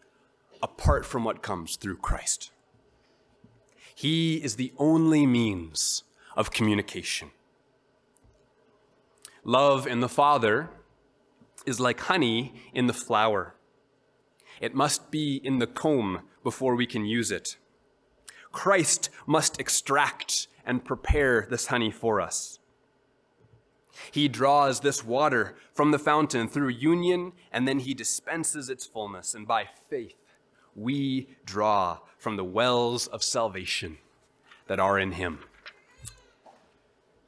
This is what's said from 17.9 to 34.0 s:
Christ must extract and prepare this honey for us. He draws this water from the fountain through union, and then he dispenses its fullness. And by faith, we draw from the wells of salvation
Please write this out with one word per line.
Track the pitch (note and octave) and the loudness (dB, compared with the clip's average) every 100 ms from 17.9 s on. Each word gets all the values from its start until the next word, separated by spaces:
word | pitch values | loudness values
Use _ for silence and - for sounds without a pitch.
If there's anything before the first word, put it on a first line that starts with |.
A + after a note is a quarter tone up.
| _ _ _ - - - | _ _ _ -20 -20 -16
Christ | - - F#3+ D3 - - - - | -4 2 2 2 0 -4 -8 0
must | D#3 C#3 - | 2 2 -2
extract | B2+ - - C#3 C#3 - - - - _ A#2+ | -2 -2 2 2 2 -2 -4 -4 -6 _ -4
and | B2 - | -4 -4
prepare | B2+ - D3 C3+ A#2 G#2+ | -4 0 2 4 2 0
this | A#2+ - | -4 0
honey | B2 A2 | 0 0
for | - A#2 G#2 | 0 0 0
us. | E2 - - - _ _ _ _ _ _ _ _ _ _ _ _ _ - - | -2 -6 -8 -14 _ _ _ _ _ _ _ _ _ _ _ _ _ -20 -6
He | C#3+ C#3+ | 0 0
draws | A2+ C#3 C#3+ C#3 B2 | 2 4 6 4 2
this | C#3+ - | -2 -2
water | A2+ B2+ D3+ B2 G2+ - _ | -2 0 2 2 0 -6 _
from | - D3+ | 2 4
the | C#3+ | 4
fountain | D3+ D3+ D3 B2 A2+ | 2 2 2 0 -2
through | C#3+ C3+ | -2 -2
union, | A#2+ D3 F3 F3 F3+ F3+ - _ | 0 0 2 2 0 -4 -14 _
and | A#2+ C4 | -2 0
then | C#4 | 0
he | C3 | -4
dispenses | C3 A2 - A2+ E3 D#3+ D3+ B2+ | -6 -6 -6 -6 -4 -4 -6 -8
its | B2+ - | -10 -10
fullness. | A2 G2+ F#2 - | -10 -10 -8 -10
And | A2+ G#2+ | -10 -2
by | A2+ G2+ - - | -2 -2 -12 -10
faith, | C#3 G#2+ _ _ _ _ _ _ G#2 | -10 -10 _ _ _ _ _ _ -8
we | A#2 C#3+ C#3 C3 C3 - - | -4 -2 -2 -2 -6 -16 -8
draw | G2 G#2+ G2+ F2+ E2 - _ | 0 2 2 0 -4 -14 _
from | A#2 G2+ | -6 -6
the | |
wells | F#2 G2+ B2 A#2+ A#2+ A#2+ - | -4 0 2 2 0 -2 -6
of | G#2 | -6
salvation | - B2 A2+ F#2+ F2+ - E2+ D2+ | -4 -2 -2 -4 -6 -6 -8 -14